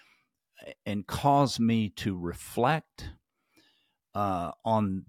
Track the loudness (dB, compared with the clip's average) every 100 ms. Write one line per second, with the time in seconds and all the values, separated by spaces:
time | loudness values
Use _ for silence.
0 | _ _ _ _ _ -20 -20 -10 -6 -6
1 | -4 0 4 6 4 2 2 2 0 -2
2 | -4 -2 -6 -8 -6 0 2 0 -6 -14
3 | -16 -16 _ _ _ _ _ _ _ _
4 | _ -4 -2 -2 -6 -6 0 2 2 -2